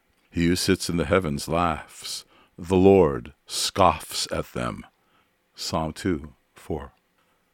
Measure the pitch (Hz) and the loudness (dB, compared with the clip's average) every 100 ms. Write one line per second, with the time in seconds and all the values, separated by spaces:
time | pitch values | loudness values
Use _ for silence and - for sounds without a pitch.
0 | _ _ _ 85 85 87 - 92 - 85 | _ _ _ 0 2 2 2 0 0 -2
1 | 78 90 87 71 - 82 87 76 - - | 0 0 0 -4 -4 -2 -2 -4 -10 -16
2 | - - - _ _ - 85 92 95 98 | -12 -12 -14 _ _ -16 0 6 8 8
3 | 82 65 - - - - - - 92 80 | 6 0 -10 -20 -10 -6 -2 2 4 2
4 | - - - 82 82 - 60 50 - _ | -4 -8 -6 -6 -6 -6 -6 -8 -14 _
5 | _ _ _ _ _ - - 87 80 - | _ _ _ _ _ -14 -6 -4 -4 -4
6 | 101 80 73 - _ - - 78 67 _ | -2 -2 -6 -20 _ -16 -10 -10 -10 _
7 | _ _ _ _ _ | _ _ _ _ _